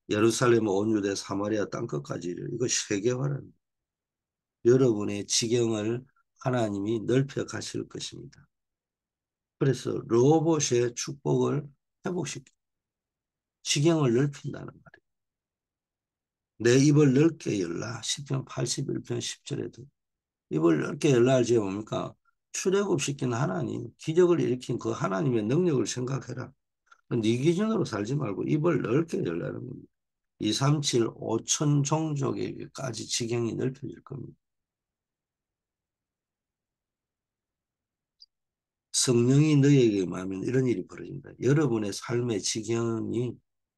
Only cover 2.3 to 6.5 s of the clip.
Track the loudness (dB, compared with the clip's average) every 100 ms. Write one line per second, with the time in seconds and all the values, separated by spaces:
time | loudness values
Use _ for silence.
2.3 | -8 -8 -4 -2 -2 -2 -2 0 -2 -2
3.3 | -4 -10 _ _ _ _ _ _ _ _
4.3 | _ _ _ 4 6 6 2 -2 -6 -2
5.3 | -2 2 2 2 0 -2 -4 -8 _ _
6.3 | _ -4